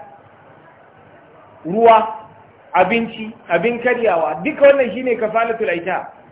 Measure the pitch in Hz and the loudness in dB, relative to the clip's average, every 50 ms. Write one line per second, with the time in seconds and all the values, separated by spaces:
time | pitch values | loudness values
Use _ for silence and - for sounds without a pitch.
0 | - - - - - - - - - - - - - - - - - _ _ - | -16 -20 -20 -20 -20 -20 -20 -20 -20 -20 -20 -20 -20 -20 -20 -20 -20 _ _ -20
1 | - - - - - - - - - - - - - 160 185 220 233 226 220 220 | -20 -20 -20 -20 -20 -20 -20 -20 -20 -20 -20 -16 -10 -6 -2 4 6 6 6 6
2 | - - - - - - - - - - - - - - - 175 190 180 226 233 | 4 0 -6 -12 -16 -20 -20 -20 -20 -20 -20 -20 -16 -2 0 0 2 2 0 -2
3 | 226 226 - 226 220 220 - - - - 170 175 180 240 240 233 240 247 240 240 | -2 -4 -8 -12 -12 -14 -14 -16 -6 -4 -2 0 0 -2 -2 -2 -2 -2 -2 0
4 | 226 208 175 165 160 151 160 165 185 285 - - 277 277 277 277 254 220 196 247 | 0 0 0 0 -2 -2 -4 -6 -6 -8 0 4 6 6 6 6 2 -2 -4 -6
5 | 262 254 226 - 220 190 - 226 233 233 220 220 214 185 175 170 170 190 175 143 | -4 -4 -4 -2 -4 -2 -2 -2 -2 -2 -4 -4 -4 -4 -4 -4 -4 -6 -6 -6
6 | - - - - - - | -8 -10 -16 -20 -20 -20